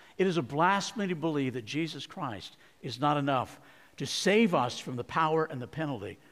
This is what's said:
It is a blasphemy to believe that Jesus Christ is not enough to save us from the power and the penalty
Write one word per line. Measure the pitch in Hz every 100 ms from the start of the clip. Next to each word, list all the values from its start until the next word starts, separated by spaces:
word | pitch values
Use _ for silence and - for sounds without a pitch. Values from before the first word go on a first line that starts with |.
| - -
It |
is | 190 165
a |
blasphemy | 117 143 180 196 - 226 196
to |
believe | 165 165 147 131
that | 123
Jesus | 107 143 165 143 -
Christ | 196 139 98 - - - _
is | 139 120
not | 147 147
enough | 139 131 107 - - - - -
to |
save | 139 - 185 214 226
us | 160 123 -
from | -
the | 123
power | - 170 156 160
and | 156 135
the | 123
penalty | 156 151 120 95 101 -